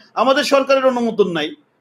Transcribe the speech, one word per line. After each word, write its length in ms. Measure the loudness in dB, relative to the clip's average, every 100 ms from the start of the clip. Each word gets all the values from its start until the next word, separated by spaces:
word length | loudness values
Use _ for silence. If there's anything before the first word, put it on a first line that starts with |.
| _
আমাদের 300 | -2 0 0
সরকারের 420 | 2 0 2 2 2
অনুমোদন 460 | 0 -2 0 0
নাই, 240 | -2 -6 -10 _ _